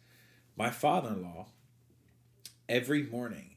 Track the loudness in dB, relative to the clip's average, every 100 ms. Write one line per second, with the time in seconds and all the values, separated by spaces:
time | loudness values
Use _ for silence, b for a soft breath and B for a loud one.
0 | b b b b b -4 -2 2 4 4
1 | 2 -4 -6 -10 -14 -18 _ _ _ _
2 | _ _ _ _ -20 -18 0 2 4 0
3 | 0 -4 -6 -8 -14